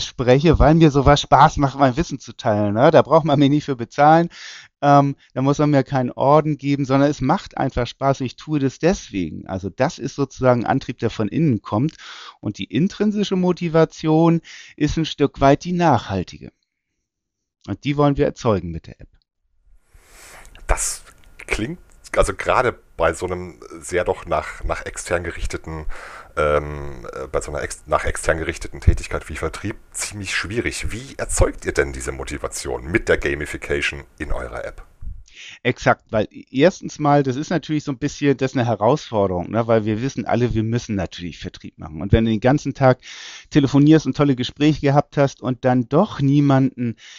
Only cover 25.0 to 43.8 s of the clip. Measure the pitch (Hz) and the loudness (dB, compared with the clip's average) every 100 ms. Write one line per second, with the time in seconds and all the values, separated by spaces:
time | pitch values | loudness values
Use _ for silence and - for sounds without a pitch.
25 | - 87 87 - - 85 82 80 76 - | -4 -4 -4 -6 -8 -8 -10 -8 -8 -8
26 | - - - - 76 73 73 73 71 67 | -12 -20 -10 -2 0 0 -2 -8 -12 -12
27 | 55 - 67 73 78 71 - - - 73 | -14 -12 -8 -6 -6 -8 -8 -12 -4 -2
28 | 85 - - 80 80 - - - - - | -2 -4 -4 -2 -4 -8 -12 0 2 2
29 | - 78 - 76 80 - 101 - - - | -2 -8 -10 -8 -8 -8 -10 -12 -16 -12
30 | - 101 95 - 85 117 78 - - 110 | -12 -10 -8 -6 -4 -4 -4 -6 -8 -8
31 | 135 - - - - - 92 82 71 65 | -12 -12 -6 0 0 0 -4 -2 -2 -4
32 | 69 67 65 71 69 - 71 62 69 - | -10 -10 -10 -10 -8 -8 -8 -8 -4 -4
33 | - 80 71 73 76 - - 73 - 71 | 0 0 0 -4 -6 -10 -6 -4 -4 -8
34 | - - 73 71 62 - - - - _ | -16 -14 -4 -4 -4 -12 -12 -16 -20 _
35 | - - - - - - 123 - 131 113 | -12 -12 -18 -20 -20 -6 -6 0 0 0
36 | _ 110 101 - - 127 170 - 165 - | _ -4 -4 -8 -8 2 2 2 -8 -4
37 | 147 143 135 127 160 160 - 151 147 127 | 2 2 2 -4 -4 -6 -4 -6 -6 -6
38 | 147 - 143 131 131 139 120 107 113 151 | -6 -2 0 0 -2 -2 -2 2 2 2
39 | - 107 98 87 90 110 113 113 107 107 | -2 0 0 -2 -4 -4 2 0 2 -2
40 | 131 - - 104 120 110 110 117 - 101 | -4 -6 -2 0 0 0 -2 -4 -4 -4
41 | 85 - 87 - 92 - 95 - 82 78 | -6 -8 -12 -12 -14 -14 -20 -16 -14 -10
42 | 101 113 113 110 123 147 139 - 131 123 | 4 4 4 2 2 2 -2 2 4 4
43 | - - - - - 156 139 139 | -2 -18 -18 -20 -2 2 4 6